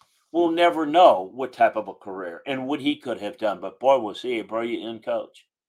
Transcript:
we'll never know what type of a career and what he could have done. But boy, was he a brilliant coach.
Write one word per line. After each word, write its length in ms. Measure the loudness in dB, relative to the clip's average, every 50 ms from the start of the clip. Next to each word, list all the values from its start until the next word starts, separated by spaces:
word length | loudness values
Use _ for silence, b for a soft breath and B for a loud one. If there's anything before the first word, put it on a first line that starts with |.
| _ _ _ _ _ _
we'll 200 | 0 0 2 2
never 340 | 4 4 4 2 2 2 -2
know 460 | 2 6 8 8 8 8 6 0 -8 -8
what 200 | -8 -8 -6 0
type 240 | 2 2 2 2 0
of 100 | -8 -8
a 60 | -12
career 480 | -16 -14 -14 -12 -10 -10 -10 -12 -12 -10
and 220 | -8 -8 -8 -6 -6
what 140 | -6 -4
he 160 | -2 -4 -4 -4
could 240 | -6 -10 -8 -8
have 180 | -8 -10 -8 -4
done. 200 | -4 -4 -4 -4
But 200 | -8 -14 -10 -2
boy, 180 | 2 2 2 2
was 240 | 2 -4 -10 -8
he 180 | -8 -6 -6 -6
a 40 | -6
brilliant 600 | -8 -8 -6 -6 -6 -6 -8 -8 -10 -12 -12 -8
coach. 440 | -6 -6 -6 -6 -10 _ -20 _ _ _ _ _